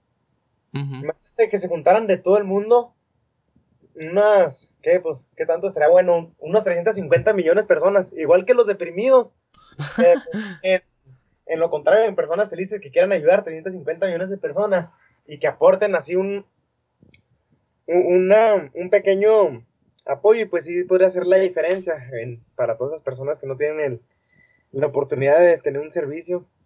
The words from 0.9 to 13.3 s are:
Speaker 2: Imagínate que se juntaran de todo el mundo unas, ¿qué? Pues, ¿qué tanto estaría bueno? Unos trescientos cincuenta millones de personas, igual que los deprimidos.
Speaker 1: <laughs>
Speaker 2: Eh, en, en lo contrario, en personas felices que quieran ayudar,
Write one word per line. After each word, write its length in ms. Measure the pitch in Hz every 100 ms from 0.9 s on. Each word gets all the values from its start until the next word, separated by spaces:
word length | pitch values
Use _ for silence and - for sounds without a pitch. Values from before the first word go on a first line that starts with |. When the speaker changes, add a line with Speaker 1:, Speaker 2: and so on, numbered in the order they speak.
| 131
Speaker 2:
Imagínate 540 | 147 - _ - 214
que 80 | 202
se 100 | 180
juntaran 400 | 165 147 214 220
de 80 | 180
todo 220 | 175 208
el 80 | 196
mundo 480 | 196 214 240 240 _ _ _ _ _ _ _ _ _ _ -
unas, 720 | 160 190 208 202 160 - _ _
¿qué? 200 | 156 180
Pues, 260 | 165 135 _ -
¿qué 100 | -
tanto 220 | 170 196
estaría 220 | 160 151
bueno? 440 | 180 180 170 165 _
Unos 240 | 151 208
trescientos 320 | 202 170 175 202
cincuenta 380 | 151 170 -
millones 320 | 202 160 190 202
de 20 |
personas, 460 | 156 180 202 180
igual 320 | 170 151 180 190
que 80 |
los 140 | 247 208
deprimidos. 680 | 196 170 170 254 262 240 _ _ _ _ -
Speaker 1:
<laughs> 220 | 143 -
Speaker 2:
Eh, 160 | 254 262 - 214 208 175
en, 180 | 190 185 - _ 135 127 _ _ -
en 120 | 160
lo 100 | 165
contrario, 360 | 151 151 208 220
en 100 | 185
personas 340 | 151 175 208
felices 300 | 170 185 202
que 120 | 143
quieran 200 | 165 185
ayudar, 320 | 185 151